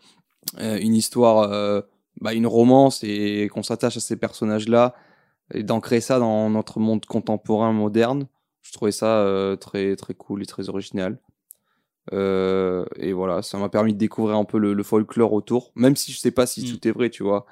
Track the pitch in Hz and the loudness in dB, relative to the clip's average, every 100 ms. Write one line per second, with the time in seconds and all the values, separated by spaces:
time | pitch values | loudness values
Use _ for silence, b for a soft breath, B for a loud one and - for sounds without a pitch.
0 | b b _ _ - - 110 104 110 110 | b b _ _ -14 -8 -4 -2 2 2
1 | - 120 117 107 104 101 104 101 - _ | 2 4 6 6 4 0 -2 -2 -4 _
2 | _ - 110 113 117 113 123 131 135 - | _ -10 -4 -2 2 4 8 8 6 2
3 | 107 104 104 104 101 - - 113 120 117 | -6 -4 -2 -2 -4 -6 -8 -2 -4 -4
4 | - 110 107 - 110 107 107 117 123 b | -6 -6 -6 -4 -2 -2 2 4 4 b
5 | b b b b - 131 107 113 - 117 | b b b b -12 -8 -4 -4 0 -2
6 | 113 131 113 107 107 107 - 110 110 110 | 2 0 2 0 0 -2 -4 -2 0 0
7 | - 113 107 104 - 107 113 110 104 110 | -2 -6 -4 -4 -2 0 2 0 0 0
8 | 117 139 135 _ _ _ - - 104 - | 0 -2 -6 _ _ _ -20 -6 -4 -2
9 | 110 110 101 95 98 95 - 101 98 95 | 0 2 2 0 -2 -4 -6 -4 -2 -4
10 | - - - 101 98 - 95 98 - 101 | -8 -14 -10 -10 -10 -10 -8 -8 -6 -6
11 | 95 - _ _ _ - _ _ _ _ | -6 -6 _ _ _ -20 _ _ _ _
12 | - 98 98 95 95 95 92 90 - - | -8 -2 0 0 0 0 0 -2 -6 -6
13 | 90 92 92 90 - 98 101 104 110 104 | -4 -2 -2 -4 -4 -6 -2 2 2 2
14 | 110 - 110 107 104 110 104 101 101 110 | -2 -2 -2 0 0 0 0 0 0 0
15 | 104 - 104 104 - 120 - - 127 143 | 0 2 2 2 0 -2 -2 2 4 4
16 | - 127 123 123 123 - 127 117 113 107 | -2 -4 -2 0 -2 -2 -8 -4 -4 0
17 | 117 - 98 101 - | -2 -2 -2 -2 -4